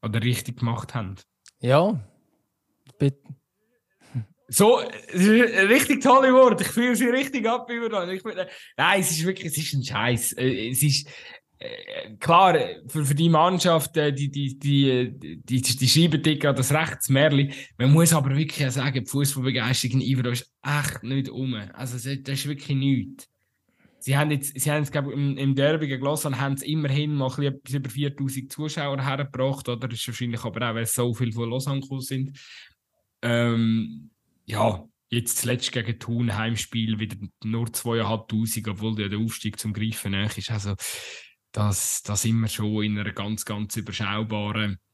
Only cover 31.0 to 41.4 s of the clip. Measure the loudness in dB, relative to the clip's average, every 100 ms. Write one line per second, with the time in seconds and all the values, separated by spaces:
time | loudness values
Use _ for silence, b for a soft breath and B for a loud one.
31 | 0 0 -2 -2 -4 -4 -4 -4 -6 -10
32 | -8 -6 -6 B B B B B _ _
33 | _ _ 0 2 2 2 2 2 -2 -8
34 | -18 _ _ _ -8 0 0 0 -8 _
35 | _ -4 -2 -4 -2 -2 -2 -4 -4 -6
36 | -4 -2 -2 -2 -2 -4 -4 -4 -2 -2
37 | -4 -8 -14 _ -6 -4 -4 -4 -2 -2
38 | 0 -2 -2 -2 -2 -4 -6 -6 -4 -4
39 | -4 -2 -4 -4 -8 -6 -8 -4 -4 -4
40 | -6 -4 -4 -6 -6 -6 -4 -6 B B
41 | B B B B